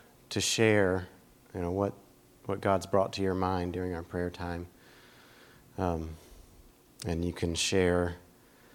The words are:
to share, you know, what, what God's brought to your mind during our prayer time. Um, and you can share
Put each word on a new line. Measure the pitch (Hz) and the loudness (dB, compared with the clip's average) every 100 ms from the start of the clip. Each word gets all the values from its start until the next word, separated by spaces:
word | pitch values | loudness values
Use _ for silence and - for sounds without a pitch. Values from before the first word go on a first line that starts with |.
| - - - | -20 -20 -6
to | - | -2
share, | - - 113 104 98 92 90 - - - - | 0 4 4 6 4 2 -2 -16 -20 -20 -14
you | 95 | -6
know, | 87 | -4
what, | 92 101 - - - - - - | 0 -2 -2 -18 -20 -20 -16 -8
what | 95 | -2
God's | 101 95 - | 2 2 2
brought | 98 95 | 0 0
to | - | 0
your | 95 | -2
mind | 92 92 92 90 | 0 0 0 -2
during | 90 92 | -4 -4
our | 85 | -6
prayer | 85 90 87 | -6 -4 -4
time. | 85 87 85 87 - - - - - - - - - - - | -4 -8 -8 -10 -16 -20 -20 -20 -20 -20 -20 -20 -20 -16 -4
Um, | 90 82 80 80 - - - - - - _ - 87 | -2 -2 -4 -10 -18 -20 -20 -20 -20 -20 _ -10 -4
and | 85 87 | -2 -2
you | |
can | 82 87 | -2 -2
share | 82 - 98 90 87 87 85 - - - - - | -2 0 2 4 4 2 -2 -14 -20 -20 -20 -20